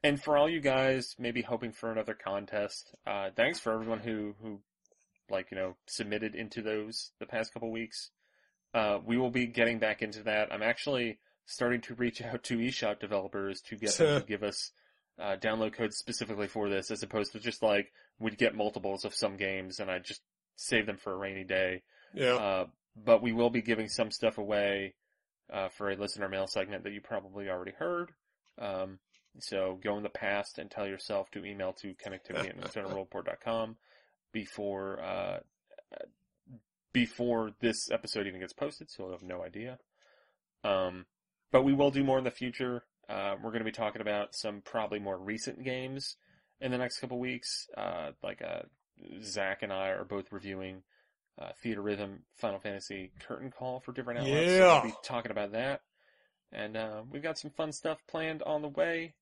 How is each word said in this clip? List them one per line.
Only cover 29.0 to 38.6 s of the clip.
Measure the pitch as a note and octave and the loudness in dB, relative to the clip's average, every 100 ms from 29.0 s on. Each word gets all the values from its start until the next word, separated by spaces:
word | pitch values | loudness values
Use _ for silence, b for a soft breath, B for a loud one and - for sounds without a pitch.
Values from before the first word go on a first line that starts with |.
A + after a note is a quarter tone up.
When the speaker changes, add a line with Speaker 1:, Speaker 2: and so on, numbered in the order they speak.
| _ _ _ - | _ _ _ -16
Speaker 1:
so | - G2 F#2+ F#2 | -4 0 0 0
go | G#2 G#2 | -2 -2
in | |
the | G#2 | -2
past | - G#2 G2+ G2+ - | -2 0 0 -2 -8
and | G2 | -10
tell | F#2 G2 | -4 -4
yourself | G2 - G2+ F#2+ | -4 -2 -2 -2
to | G#2 | -8
email | F#2 G2+ F#2+ | -8 -4 -4
to | - G2+ | -4 -12
connectivity | F#2 - F#2+ - - F#2+ | -10 -10 -12 -6 -4 -4
at | F#2+ | -6
nintendo | F#2+ A2 F#2+ | -8 -6 -4
world | F#2+ F#2+ | -6 -6
report | F#2+ - | -6 -6
dot | - | -4
com | A#2+ A2+ A2 A2+ b b b b _ | -2 -2 -2 -8 b b b b _
before, | A2+ G2 - G2+ F#2+ G2 F#2 | -8 -8 -4 -4 -2 -4 -4
uh, | F#2 F#2 F#2 F#2+ - _ _ - _ - - _ _ _ _ A#2+ _ _ _ | -4 -2 -2 -4 -8 _ _ -20 _ -12 -12 _ _ _ _ -20 _ _ _
before | B2+ A#2+ - A#2+ A#2 A2 - | 2 2 2 2 2 0 0
this | A#2 A2 - | 0 0 0
episode | A2+ - A2 G2 | -2 -2 -2 -2
even | F#2 | -4
gets | F#2 | -10
posted, | - | -6